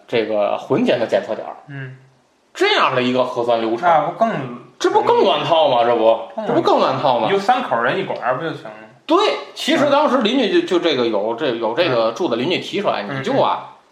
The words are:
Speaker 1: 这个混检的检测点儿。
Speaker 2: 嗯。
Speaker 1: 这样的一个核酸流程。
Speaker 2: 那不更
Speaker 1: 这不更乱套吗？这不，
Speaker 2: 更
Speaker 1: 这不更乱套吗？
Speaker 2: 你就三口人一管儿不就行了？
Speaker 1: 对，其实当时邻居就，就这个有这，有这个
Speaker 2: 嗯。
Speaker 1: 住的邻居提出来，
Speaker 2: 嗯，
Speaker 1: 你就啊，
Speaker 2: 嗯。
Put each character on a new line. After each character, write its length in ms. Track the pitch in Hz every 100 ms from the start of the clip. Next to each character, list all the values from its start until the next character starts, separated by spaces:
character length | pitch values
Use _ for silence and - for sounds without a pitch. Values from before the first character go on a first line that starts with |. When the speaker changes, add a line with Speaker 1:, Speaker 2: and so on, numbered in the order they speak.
| -
Speaker 1:
这 200 | 120 107
个 320 | 104 101 107
混 260 | - 131 127
检 140 | 120
的 80 | 110
检 160 | 101 101
测 80 |
点 140 | - -
儿。 80 | - -
Speaker 2:
嗯。 300 | 139 131 131 _ _ _ _ _
Speaker 1:
这 220 | - 392 392
样 180 | -
的 80 | 127
一 100 | 123
个 120 | 127
核 200 | 123 123
酸 160 | 120 117
流 160 | 113 117
程。 140 | 175
Speaker 2:
那 120 | 160
不 100 | 147
更 500 | - 226 165 131 120 - _
Speaker 1:
这 120 | 349
不 120 | 415
更 200 | 415 480
乱 200 | 196 151
套 260 | 143 147 147
吗？ 140 | 120 117
这 100 | 120
不， 320 | 110 113 - -
Speaker 2:
更 120 | 214
Speaker 1:
这 60 |
不 80 | 339
更 180 | 403 285
乱 200 | 170 135
套 200 | 139 120
吗？ 80 | 107
Speaker 2:
你 20 |
就 80 | 196
三 220 | 196 254
口 180 | - 120
人 160 | 123 190
一 40 |
管 160 | - 113
儿 160 | 117 151
不 80 |
就 60 | 160
行 100 | 139
了？ 80 | 110 107 - - -
Speaker 1:
对， 120 | 349 415 277 -
其 240 | - - 320
实 120 | 294
当 180 | 285 285
时 80 | 262
邻 200 | 214 269
居 220 | 202 175
就， 180 | 165 175
就 0 |
这 120 | 160 135
个 80 | 117
有 280 | 101 107 117
这， 160 | 147
有 220 | 117 110
这 140 | 120 180
个 220 | - 113
Speaker 2:
嗯。 60 | 117
Speaker 1:
住 120 | 165
的 80 | 117
邻 140 | 143
居 100 | 160
提 220 | - 185
出 80 | 170
来， 160 | 104 101
Speaker 2:
嗯， 120 | 135
Speaker 1:
你 40 |
就 160 | 135 269
啊， 200 | 117 -
Speaker 2:
嗯。 60 | - - _